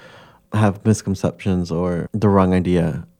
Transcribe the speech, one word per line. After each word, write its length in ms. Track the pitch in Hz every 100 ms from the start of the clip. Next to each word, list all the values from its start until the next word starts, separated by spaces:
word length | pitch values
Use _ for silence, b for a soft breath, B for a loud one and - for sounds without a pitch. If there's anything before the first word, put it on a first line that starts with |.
| B B B B _
have 320 | 107 107 95
misconceptions 840 | 113 104 - 92 87 - 104 90 85
or 400 | 82 90 85 -
the 160 | 110 107
wrong 240 | 98 92
idea. 540 | 92 87 87 82 - - _